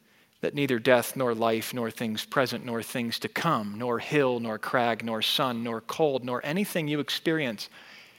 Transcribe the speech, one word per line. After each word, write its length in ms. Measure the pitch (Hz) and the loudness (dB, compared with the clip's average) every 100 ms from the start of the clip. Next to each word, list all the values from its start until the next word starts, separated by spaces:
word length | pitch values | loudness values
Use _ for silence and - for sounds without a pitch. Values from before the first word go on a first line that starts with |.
| _ _ _ - | _ _ _ -6
that 140 | - | -4
neither 260 | 143 139 120 | 0 0 2
death, 340 | 127 123 117 | 6 6 6
nor 180 | 139 123 | -2 0
life, 400 | 113 113 113 - | 2 2 2 -2
nor 200 | 123 117 | -4 -4
things 320 | - 117 107 | -4 -4 -4
present, 400 | - 147 123 117 | -2 0 0 -2
nor 180 | 120 117 | -4 -6
things 380 | 107 131 117 - | -4 -4 -4 -4
to 80 | - | -4
come, 500 | - 170 135 104 104 | -2 2 2 -2 -4
nor 220 | 123 117 | -2 -2
hill, 400 | - 151 131 123 | 2 4 4 2
nor 180 | 117 107 | -2 -4
crag, 460 | - 131 117 113 | 0 2 2 0
nor 180 | 117 110 | -2 -2
sun, 400 | - - 135 117 | 0 2 0 -2
nor 180 | 120 113 | -4 -6
cold, 440 | - - 156 131 | -6 0 2 2
nor 200 | 123 123 | -2 -4
anything 440 | 143 175 208 185 147 | -2 -2 0 -2 0
you 100 | 147 | -2
experience 720 | 135 - 165 160 135 104 - - - - - | -2 0 0 0 0 -4 -10 -16 -20 -20 -20